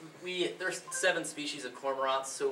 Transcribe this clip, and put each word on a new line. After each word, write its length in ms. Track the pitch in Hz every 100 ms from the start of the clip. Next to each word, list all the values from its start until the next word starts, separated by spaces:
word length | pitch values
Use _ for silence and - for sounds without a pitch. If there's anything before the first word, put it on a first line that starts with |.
| 160 143
we, 260 | 180 180 170 -
there's 220 | 185 - -
seven 320 | - 185 165
species 400 | 147 - 143 143
of 100 | 127 -
cormorants, 500 | 139 131 135 135 135
so 260 | - 139